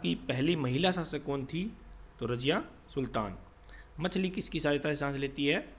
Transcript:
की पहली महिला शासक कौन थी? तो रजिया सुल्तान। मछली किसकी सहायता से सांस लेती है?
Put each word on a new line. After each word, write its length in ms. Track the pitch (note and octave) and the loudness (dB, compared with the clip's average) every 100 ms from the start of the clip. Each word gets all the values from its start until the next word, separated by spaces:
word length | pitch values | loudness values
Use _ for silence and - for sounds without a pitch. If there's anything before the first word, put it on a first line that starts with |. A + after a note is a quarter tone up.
की 120 | F3 | 0
पहली 420 | - - B2+ D3+ E3 | 0 0 2 4 2
महिला 340 | C3 C3 F3+ | 2 4 4
शासक 340 | F3+ D#3+ D3 | 2 0 -2
कौन 200 | C#3+ C#3 C3 | -2 -2 -2
थी? 300 | D#3+ G#3 - - - - - | -4 -4 -6 -16 -18 -16 -6
तो 80 | A#2 | -2
रजिया 380 | A#2+ C3+ F#3+ - - - | 0 2 2 0 -10 -8
सुल्तान। 440 | - B2+ A#2+ G2+ F2+ - - - - - - | -4 0 0 -2 -4 -12 -20 -18 -18 -14 -4
मछली 300 | F3+ F#3+ F#3 | 0 2 0
किसकी 300 | F#3 - D#3+ | 0 -2 0
सहायता 280 | D3+ D3 D3+ | 2 2 2
से 80 | D3 | 0
सांस 200 | C#3+ C#3 | 0 0
लेती 300 | C#3 C#3 C#3+ | -2 2 4
है? 280 | F3 - | 4 0